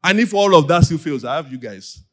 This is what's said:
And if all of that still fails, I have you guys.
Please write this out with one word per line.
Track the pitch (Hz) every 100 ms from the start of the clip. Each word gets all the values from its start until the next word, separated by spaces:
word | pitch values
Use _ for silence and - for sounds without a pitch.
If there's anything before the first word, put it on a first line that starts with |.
And | 165 208
if | 233
all | 202 202 175
of | 147
that | 175 -
still | 160
fails, | 156 135
I | 120 147
have | 139
you | 131
guys. | 120 95 - - _